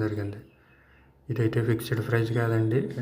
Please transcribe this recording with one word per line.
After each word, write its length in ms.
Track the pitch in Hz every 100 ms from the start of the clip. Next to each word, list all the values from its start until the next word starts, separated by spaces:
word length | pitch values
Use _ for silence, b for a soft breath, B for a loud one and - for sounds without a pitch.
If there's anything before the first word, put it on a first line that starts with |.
జరిగింది. 360 | 107 104 101 104 - b b b b b b b -
ఇదైతే 280 | 117 110 120 117
ఫిక్స్డ్ 320 | 110 - 110 110
ప్రైస్ 240 | 117 113 120
కాదండి, 420 | 117 113 110 123 - -